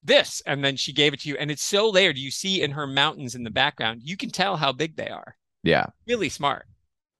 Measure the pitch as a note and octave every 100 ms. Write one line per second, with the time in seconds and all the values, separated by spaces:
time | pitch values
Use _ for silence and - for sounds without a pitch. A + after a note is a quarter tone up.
0 | C#3+ C#4+ - - - C#3+ C#3 C3+ - D3
1 | D3 C#3+ D3+ C#3 D3 D3 - G3+ A3 F#3
2 | F#3+ C3+ C3+ - G3 F#3+ D3 C#3+ C#3+ C3+
3 | D3 D#3 C3 B2 A#2 G#2+ C#3 - A2+ A#2
4 | B2+ G3 C4+ - F#3+ F3 C#3+ C3 D#3+ D#3
5 | - F#2 - _ _ _ - D#2 - _
6 | - A#3+ D#3 - C#3+ - - _ _ _
7 | _